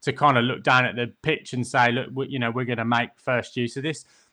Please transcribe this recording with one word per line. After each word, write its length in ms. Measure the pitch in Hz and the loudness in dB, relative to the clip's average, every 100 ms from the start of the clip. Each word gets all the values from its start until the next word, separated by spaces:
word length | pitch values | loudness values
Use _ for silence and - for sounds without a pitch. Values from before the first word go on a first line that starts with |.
to 120 | - | -6
kind 240 | 135 147 127 | 2 4 4
of 60 | 120 | 2
look 180 | 127 | 0
down 220 | 135 127 123 | 2 4 4
at 100 | 104 | -2
the 180 | 120 - | -6 -4
pitch 320 | 156 156 - | -4 -4 -4
and 120 | 127 120 | -6 -2
say, 260 | 135 120 | 2 4
"Look, 160 | 120 - | 2 -4
we, 140 | 131 135 | -6 -6
you 100 | 139 | -2
know, 100 | 117 | -2
we're 160 | 120 123 | -2 -4
gonna 180 | 117 117 | -2 0
make 260 | 117 120 _ | 0 -2 _
first 380 | - 123 - - | -4 -2 -2 -4
use 220 | 120 - | -6 -6
of 60 | |
this." 220 | 147 151 - _ _ | -8 -8 -14 _ _